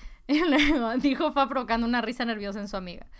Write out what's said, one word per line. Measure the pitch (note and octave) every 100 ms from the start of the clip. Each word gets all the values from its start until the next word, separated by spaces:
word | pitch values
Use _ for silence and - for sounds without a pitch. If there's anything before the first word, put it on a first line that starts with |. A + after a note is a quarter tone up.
| - - -
Y | D4+
luego | E4+ C4 F#3+ C4 A3+ B3
dijo | C#4+ C4 D#4
Fa | C#4 C4+
provocando | C4+ B3 A3+ A#3
una | A#3+
risa | A3+ B3 A#3
nerviosa | G#3+ G3+ G#3
en | G3+
su | G3
amiga. | F3+ E3+ -